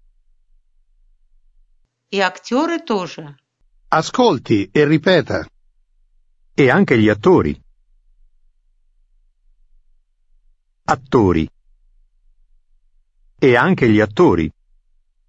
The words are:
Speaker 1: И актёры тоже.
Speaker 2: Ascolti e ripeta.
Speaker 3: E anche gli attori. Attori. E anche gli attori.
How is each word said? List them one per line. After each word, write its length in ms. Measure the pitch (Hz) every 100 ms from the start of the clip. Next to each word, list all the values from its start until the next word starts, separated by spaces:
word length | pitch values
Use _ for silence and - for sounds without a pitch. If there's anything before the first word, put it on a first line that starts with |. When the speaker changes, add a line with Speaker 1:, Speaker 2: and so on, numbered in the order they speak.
| _ _ _ _ _ _ _ _ _ _ _ _ _ _ _ _ _ _ _ _ _
Speaker 1:
И 80 | 196
актёры 600 | 185 185 - 240 330 330
тоже. 580 | 330 214 170 - 147 139 _ _ _ _ _
Speaker 2:
Ascolti 800 | 156 160 - 240 139 - 110 95
e 140 | 151 147
ripeta. 600 | 156 175 180 120 92 71 _ _ _ _ _ _ _ _ _ _ -
Speaker 3:
E 140 | 135
anche 300 | 147 190 123
gli 100 | 107
attori. 500 | 104 - 147 78 71 _ _ _ _ _ _ _ _ _ _ _ _ _ _ _ _ _ _ _ _ _ _ _ _ _ _ _ _ _ _ _ _ -
Attori. 600 | 147 - 131 98 82 80 _ _ _ _ _ _ _ _ _ _ _ _ _ _ _ _ _ _ _
E 160 | 139 120
anche 340 | 151 185 123
gli 80 | 107
attori. 520 | 107 104 175 87 78 - _ _ _ _ _ _